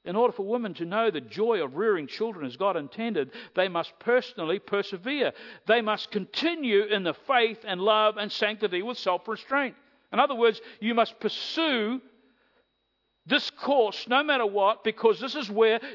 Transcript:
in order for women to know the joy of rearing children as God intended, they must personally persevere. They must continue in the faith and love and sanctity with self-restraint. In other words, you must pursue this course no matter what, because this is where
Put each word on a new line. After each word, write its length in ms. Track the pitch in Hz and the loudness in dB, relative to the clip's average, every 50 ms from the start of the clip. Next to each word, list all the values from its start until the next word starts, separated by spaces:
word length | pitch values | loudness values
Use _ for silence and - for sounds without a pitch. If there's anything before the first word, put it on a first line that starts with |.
| - | -10
in 100 | 175 175 | -4 0
order 160 | 220 247 233 | 2 2 2
for 160 | - - 196 | 0 -2 -4
women 260 | 196 233 247 226 196 156 | -2 -2 -2 -4 -6 -6
to 100 | - 170 | -8 -6
know 260 | 170 190 220 226 220 | -4 -2 0 0 0
the 80 | 165 147 | 0 -2
joy 420 | 127 110 107 180 214 233 226 185 | -6 -8 -4 -2 0 2 2 0
of 140 | 147 127 135 | -2 -2 -4
rearing 320 | 160 220 226 202 165 143 | -2 0 0 0 0 -2
children 380 | 123 - - 220 233 202 170 143 | -6 -6 -4 -4 -4 -4 -6 -10
as 100 | 127 120 | -10 -6
God 220 | 135 190 202 180 | -2 -2 -2 0
intended, 540 | 165 143 135 - 220 226 233 214 160 135 131 - 240 - - - | -2 -6 -8 -8 -6 -6 -2 -2 -2 -4 -4 -8 -14 -16 -6 -2
they 140 | 190 185 | -2 -2
must 320 | 190 170 170 160 - - - | 0 0 -2 -4 -6 -10 -6
personally 600 | - 226 240 254 247 - - 196 165 156 185 202 | 0 2 2 2 2 -2 -6 -6 -2 -2 -2 -2
persevere. 720 | - - 202 202 190 - 196 170 180 254 294 285 220 139 - - - - - - _ | -2 -2 -2 -2 -2 -4 -8 -8 -6 -6 -2 -2 -2 -2 -2 -6 -12 -20 -20 -6 _
They 160 | 202 220 240 | 2 4 4
must 280 | 220 214 214 - - - | 4 2 -2 -2 -4 -6
continue 720 | - 208 185 - - - 277 330 349 330 277 233 202 202 214 | -6 -6 -6 -4 -4 -2 -2 -2 -2 -2 0 2 4 4 4
in 200 | 208 220 202 185 | 2 0 0 0
the 100 | 165 143 | -2 -4
faith 520 | - - - 269 240 226 226 208 - - | -2 -2 0 2 4 2 2 0 -6 -8
and 160 | 214 185 180 | -6 -4 0
love 340 | 190 220 214 214 214 214 214 | 2 2 4 4 4 2 2
and 160 | 208 208 202 | 0 -4 -6
sanctity 500 | - - 220 208 220 208 214 185 180 180 | -4 -2 -2 -2 0 -2 -4 -2 -2 -2
with 160 | 202 240 247 | -4 -4 -6
self-restraint. 760 | - - 190 180 175 - 220 214 196 - - 269 285 277 226 - - _ _ _ _ _ _ 196 | -4 -2 -2 -2 -2 -2 -6 -10 -10 -6 -2 -2 -2 -2 -2 -6 -12 _ _ _ _ _ _ 2
In 60 | 214 | 2
other 160 | 247 226 262 | 2 2 2
words, 260 | 226 233 226 220 - - - - - | 4 4 4 2 0 -6 -18 -12 -6
you 140 | 214 226 233 | -4 0 2
must 260 | 233 220 - - - | 2 2 2 -2 -4
pursue 840 | - 208 - - - - - 320 330 311 262 226 208 220 254 254 - _ _ _ _ _ _ _ _ _ _ _ _ _ _ _ _ _ _ _ _ _ _ _ _ | -6 -6 -4 -6 -8 -6 -2 0 0 2 2 0 0 -2 -4 -6 -10 _ _ _ _ _ _ _ _ _ _ _ _ _ _ _ _ _ _ _ _ _ _ _ _
this 240 | 160 262 294 - - | 0 0 0 0 -4
course 580 | - - - 254 285 262 220 202 - - - | -8 -6 -2 2 4 4 4 2 0 -6 -2
no 160 | 226 247 277 302 | 0 2 2 4
matter 220 | 302 285 254 233 | 2 2 2 0
what, 400 | 202 196 202 196 202 226 - - | 0 2 2 2 2 2 0 -2
because 340 | 220 214 - - 226 202 170 | -4 0 2 4 4 4 2
this 160 | 240 262 269 | -2 -6 -6
is 160 | 302 247 196 | -6 -6 -2
where 300 | 202 220 226 220 220 226 254 277 | 2 4 4 6 4 2 -2 -6